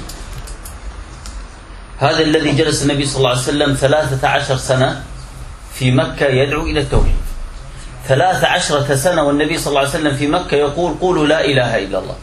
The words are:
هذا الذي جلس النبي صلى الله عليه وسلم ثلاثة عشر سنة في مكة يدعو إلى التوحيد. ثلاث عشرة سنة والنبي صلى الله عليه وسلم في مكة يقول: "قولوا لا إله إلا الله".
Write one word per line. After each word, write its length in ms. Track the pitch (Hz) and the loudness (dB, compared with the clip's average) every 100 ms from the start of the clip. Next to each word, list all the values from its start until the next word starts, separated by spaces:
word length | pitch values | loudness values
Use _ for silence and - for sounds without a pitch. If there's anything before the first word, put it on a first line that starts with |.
| - - - - - - - - - - - - - - - - - - - - | -10 -14 -14 -12 -14 -14 -14 -14 -14 -14 -16 -14 -14 -12 -14 -18 -18 -18 -14 0
هذا 240 | 139 156 | 2 4
الذي 300 | 156 156 147 | 4 4 2
جلس 300 | 139 151 135 | 2 2 2
النبي 240 | 143 139 135 | 0 0 -2
صلى 120 | 135 | 2
الله 120 | 127 | 2
عليه 100 | 127 | 2
وسلم 340 | 156 147 143 | 0 0 2
ثلاثة 540 | 131 135 151 139 131 139 | 2 4 4 2 0 0
عشر 280 | 139 139 127 | 0 0 -2
سنة 460 | - 127 139 165 - - - - - - - | 0 2 2 -2 -10 -14 -14 -14 -16 -16 -14
في 160 | - 127 | -2 2
مكة 360 | 127 131 131 143 | 2 0 0 2
يدعو 360 | 131 143 151 | 2 2 0
إلى 180 | 160 151 | -2 -2
التوحيد. 360 | 131 123 - - - - - - - - - - - | 2 4 4 2 -2 -8 -10 -12 -16 -16 -14 -10 0
ثلاث 360 | 135 185 160 | 4 4 4
عشرة 520 | 151 170 180 147 131 131 | 2 2 2 0 2 2
سنة 260 | 180 165 | 2 2
والنبي 360 | 143 143 151 160 | 2 2 2 0
صلى 100 | 151 | 0
الله 120 | 143 | 2
عليه 100 | 135 | 2
وسلم 260 | 165 147 131 | 0 0 0
في 100 | 147 | 0
مكة 300 | 175 180 143 | 0 0 0
يقول: 380 | 143 160 175 143 | 2 0 -2 0
"قولوا 260 | 185 165 147 | 0 2 4
لا 180 | 156 | 2
إله 340 | 147 131 120 110 | 2 2 2 0
إلا 140 | 95 95 | -2 -4
الله". 180 | 95 - | -6 -12